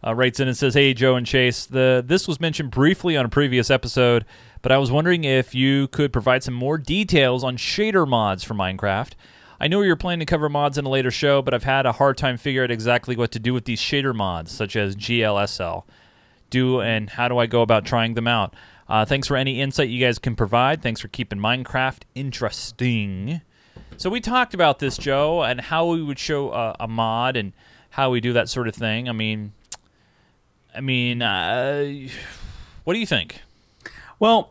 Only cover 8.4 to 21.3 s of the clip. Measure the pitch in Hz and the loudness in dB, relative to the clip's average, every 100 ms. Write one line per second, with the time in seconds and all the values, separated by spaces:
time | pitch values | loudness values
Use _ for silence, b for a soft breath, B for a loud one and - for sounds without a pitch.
8.4 | - 107 92 95 104 98 131 - B B | -4 -4 -4 -2 -2 -2 -4 -12 B B
9.4 | B B 151 196 202 160 185 170 156 165 | B B -2 2 2 2 -2 -4 -2 0
10.4 | 151 143 147 139 139 135 127 - 147 139 | 0 0 0 -2 0 0 0 0 2 2
11.4 | 131 123 131 135 131 123 143 131 139 123 | 2 -2 0 2 0 2 2 2 -2 -2
12.4 | 147 131 127 117 110 120 - 120 117 117 | -4 -2 -2 -2 0 0 0 -2 -2 -2
13.4 | 113 127 113 113 - 143 135 117 98 85 | -2 -2 -2 -4 -2 0 0 -2 -2 -4
14.4 | 82 - 104 113 101 98 104 120 107 101 | -8 -8 -4 -2 -2 -4 -2 2 2 2
15.4 | 101 - 87 87 - b b b b b | -2 -4 -6 -8 -12 b b b b b
16.4 | _ 127 127 127 110 110 104 - 120 123 | _ 0 2 0 0 -2 -4 -4 0 2
17.4 | 117 120 113 113 - 120 113 117 117 117 | 2 2 4 2 2 0 0 -2 0 0
18.4 | 95 B B B B 107 107 139 131 139 | -2 B B B B 0 2 -2 0 -2
19.4 | 135 127 135 - 135 123 127 117 - 113 | 0 -2 -4 0 -2 2 0 2 -4 -2
20.4 | 107 117 127 156 123 110 104 - 117 | 2 4 2 0 -4 -6 -10 -8 -8